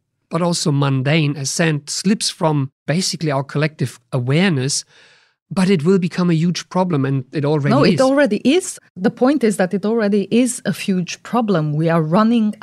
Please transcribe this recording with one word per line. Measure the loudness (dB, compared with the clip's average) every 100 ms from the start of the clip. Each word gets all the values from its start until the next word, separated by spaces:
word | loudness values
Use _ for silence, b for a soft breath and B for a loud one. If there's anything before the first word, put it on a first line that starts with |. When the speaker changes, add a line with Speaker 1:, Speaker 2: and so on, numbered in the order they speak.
| _ _ _
Speaker 1:
but | -4
also | -2 -2 0
mundane | 0 2 0 0 2 0 -2
as | -6
sand | -2 -2 -2 -6
slips | -4 -2 0 -2
from | -2 0 0 -2 _ -4
basically | -4 -4 -4 -4
our | -2
collective | -4 -2 -2 -2 -8 -8 _
awareness, | -4 0 2 2 0 -2 -4 -8 b b b b b -10
but | -2 2
it | 2 2
will | 2
become | 0 -2 0
a |
huge | 2 0 -2 -4
problem, | -2 0 0 0
and | -2 -4
it | -4 -2
already | 0 2 4
Speaker 2:
No, |
Speaker 1:
is. | 4
Speaker 2:
it | 4
already | 2 4 2 2
is. | 2 2 0 -10 b -4
The | -4
point | 0 2 2
is | 0 0
that | 0 -2
it | -2
already | 0 0 0 0
is | 2 0 -2 -6
a |
huge | -4 -2 -2 -2 -8
problem. | -6 -2 0 0 0
We | 0 0
are | 0
running | 2 2 2 2 0 -2